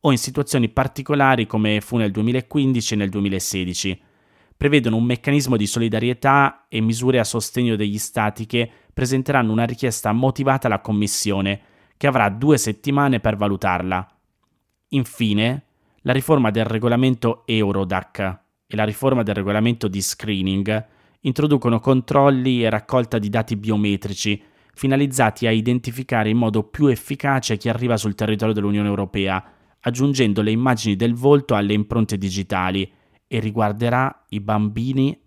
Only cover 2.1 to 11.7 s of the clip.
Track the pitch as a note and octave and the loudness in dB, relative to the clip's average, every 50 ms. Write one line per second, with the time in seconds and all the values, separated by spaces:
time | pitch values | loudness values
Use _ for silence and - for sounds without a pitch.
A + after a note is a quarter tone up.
2.1 | F#2+ G#2+ G#2+ A#2 A#2+ B2+ B2+ _ - D3+ C#3 C3+ C3 A#2+ G#2+ - A2+ G#2 G2+ G2 | 0 0 0 0 0 0 -4 _ -2 0 0 2 0 0 -2 -2 -2 -2 -2 -2
3.1 | F#2+ G#2 G2+ G2+ F#2+ F#2 - - - F#2+ F#2 F2+ F2 - - G2 F#2 - _ _ | 0 0 -2 0 -2 -2 -4 -4 -4 -4 -4 -4 -4 -4 -4 -4 -6 -6 _ _
4.1 | _ _ _ _ _ _ _ _ _ _ - C#3+ C#3+ D3 A#2 A#2 A2 A2+ A#2 A#2+ | _ _ _ _ _ _ _ _ _ _ 0 2 2 4 2 2 0 2 2 0
5.1 | B2 A#2 - - C#3 D3 C3+ B2+ B2+ A2 G#2 G2 - A#2+ A#2 A2+ G#2 A2 A2+ A#2+ | -2 -2 -2 0 0 0 2 2 0 0 0 0 0 -2 -2 0 0 0 0 -2
6.1 | B2 A#2+ - C#3 C3+ C#3+ C#3 C#3 - - _ _ - A2 A2 A2 A2+ A2 B2 B2+ | -4 0 2 4 4 6 4 2 0 -4 _ _ -4 -2 0 0 0 0 0 2
7.1 | C3 B2 A2 - - A2+ G#2 - - B2+ B2 A#2 A2+ G2+ G#2 G#2 G2+ G#2 - - | 2 2 2 0 -2 -4 -6 -4 -4 -2 0 0 0 0 -2 -2 -2 -4 -6 -6
8.1 | - A#2+ G#2+ G#2 G#2 - A2+ G#2+ - A#2 A#2 A2+ - _ _ _ _ - C3 A#2+ | -2 -2 -2 -2 -2 -4 -10 -4 -2 -2 -2 -2 -6 _ _ _ _ -4 -2 0
9.1 | C3 C3 C3 - C#3 C3+ A#2+ A2 G#2+ A2+ A#2 A#2 B2 - - B2 A2 - - A2+ | 0 -2 -2 0 -2 0 0 0 0 0 0 -2 -2 -4 -4 -4 -4 -2 -2 -2
10.1 | G#2+ A#2 B2+ C3+ B2 - C3+ C3+ C3+ C3+ - B2 G#2 G2 - - G#2+ G#2 G#2 G2 | 0 2 0 0 0 0 0 0 0 0 0 -2 -2 -2 -2 -2 -2 -2 0 -2
11.1 | - - - G#2+ G2+ G2 G2 F#2+ G2+ G2 _ _ | -2 -4 -4 -2 -2 -2 0 -2 -2 -4 _ _